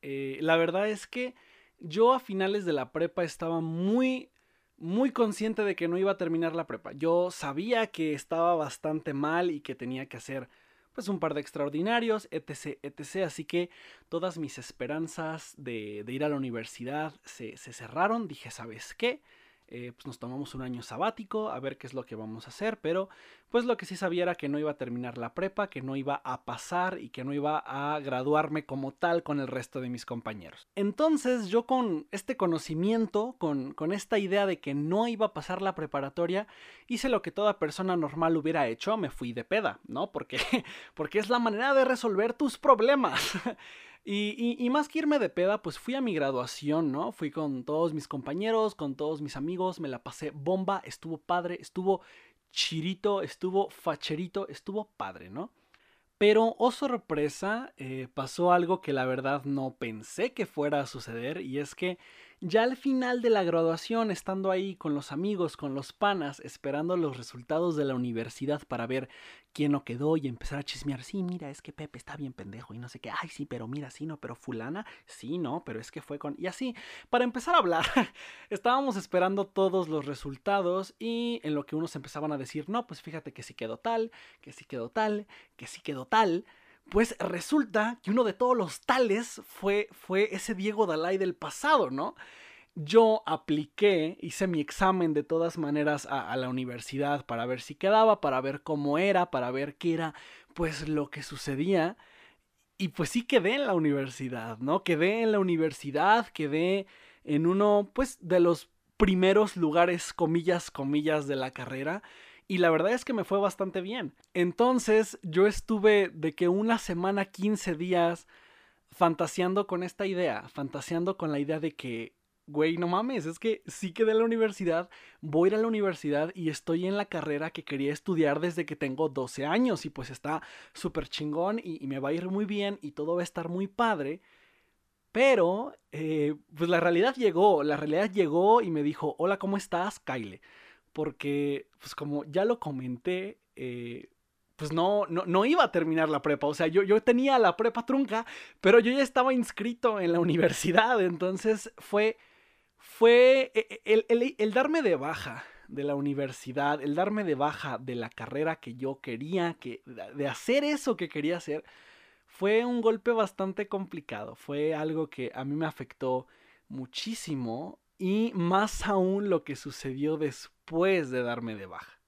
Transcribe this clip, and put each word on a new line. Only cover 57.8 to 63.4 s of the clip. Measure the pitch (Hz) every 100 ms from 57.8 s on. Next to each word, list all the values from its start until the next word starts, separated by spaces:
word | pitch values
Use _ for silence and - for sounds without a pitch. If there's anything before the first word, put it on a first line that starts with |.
| 131 131 127
pasó | - 131 - 175
algo | 175 175 180
que | 156
la | 139
verdad | 131 131 135 143
no | 139 139 131 -
pensé | 120 110 113 - 240
que | - 190
fuera | - 147 143
a | 135
suceder, | 131 120 117 123 156
y | 131 135
es | 143
que... | - 180 175 - - - _
Ya | 180 214
al | 240 262
final | 277 262 247 247
de | 233
la | 214